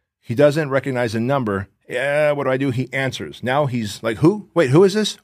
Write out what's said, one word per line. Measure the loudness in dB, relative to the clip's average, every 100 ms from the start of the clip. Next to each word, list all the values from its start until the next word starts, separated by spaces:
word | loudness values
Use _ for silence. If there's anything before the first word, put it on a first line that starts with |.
| _ _
He | -8
doesn't | 2 4 4 -2
recognize | -2 -2 -2 -2
the | -2
number. | 0 0 0 -4 -6 _ _
"Yeah, | -6 -2 0 0
what | 0
do | 0
I | 0
do?" | -2
He | -2 -4
answers. | -4 -4 -6 -12 -8
Now | -2 0 0
he's | -2 -6 -6
like, | -6 2
"Who? | 2 2 -4
Wait, | 0 4
who | 6
is | 6
this? | 4 -4 -6